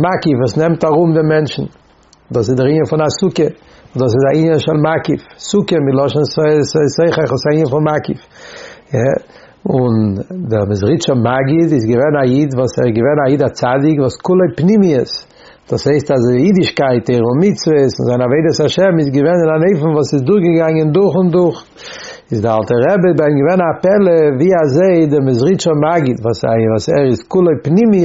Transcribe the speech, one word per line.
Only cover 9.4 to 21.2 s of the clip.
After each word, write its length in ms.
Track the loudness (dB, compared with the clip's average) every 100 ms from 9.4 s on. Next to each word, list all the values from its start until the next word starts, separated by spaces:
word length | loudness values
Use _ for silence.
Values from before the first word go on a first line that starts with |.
| -20 _ -4
און 240 | 0 0 0 0 -4 -8 -10 -4
דער 140 | -2 -2
מזריטשער 460 | 0 0 0 0 0 0
מגיד 400 | 0 0 0 2
איז 120 | 0 0
געווען 240 | 0 0 0
א 40 | 0
איד, 200 | 0 0
וואס 180 | -2 -2 0
ער 120 | -2 0
געווען 220 | 0 0
א 40 | 0
איד, 120 | 0
א 60 | -2
צדיק, 480 | -2 -2 0 0 0
וואס 160 | -2 -4 -2
כולו 180 | 0 0 0
פנימי 380 | 2 2 2 0
איז. 160 | -2 -8 -16 -20 -20 -20 -8
דאס 160 | -4 0
הייסט, 220 | 0 0
אז 120 | 0 2
די 120 | 2 2
יידישקייט, 640 | 2 0 0 0 0 0
דער 140 | 0 0 0
מצוות 500 | 0 0 0 2 0 0
און 100 | -2
זיין 140 | 0 0
עבודת 300 | 0 0 0
השם 280 | -2 0 0 0
איז 100 | 0
געווען 240 | 0 2 2
אין 80 | 2
דער 100 | 2
נפש, 180 | 0 0 0 0
וואס 140 | 0
איז 80 | -2 0
דורכגעגאנגען, 600 | 2 2 2 0 0 0 2
דורך 180 | 2
און 120 | 2